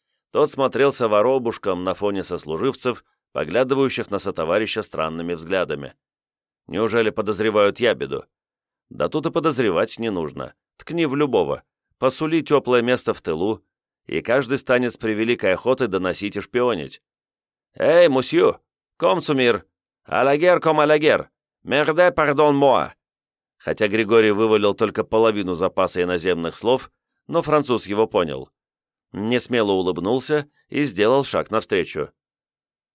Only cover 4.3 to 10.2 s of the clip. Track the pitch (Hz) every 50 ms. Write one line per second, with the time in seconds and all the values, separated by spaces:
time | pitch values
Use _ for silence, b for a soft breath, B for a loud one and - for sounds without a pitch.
4.3 | 92 - 80 80 87 104 110 101 - 110 104 - - 78 80 80 80 82 85 85
5.3 | 87 80 80 82 92 95 90 71 76 71 71 65 - _ _ _ _ _ _ _
6.3 | _ _ _ _ _ _ _ - - 92 110 110 101 117 113 107 98 - 107 98
7.3 | 107 90 107 110 104 107 101 101 98 - 117 117 98 62 69 67 67 67 - _
8.3 | _ _ _ _ _ _ _ _ _ _ _ _ - - 73 - - 156 135 123
9.3 | - - - 160 139 117 123 107 85 82 104 113 - - 113 113 101 90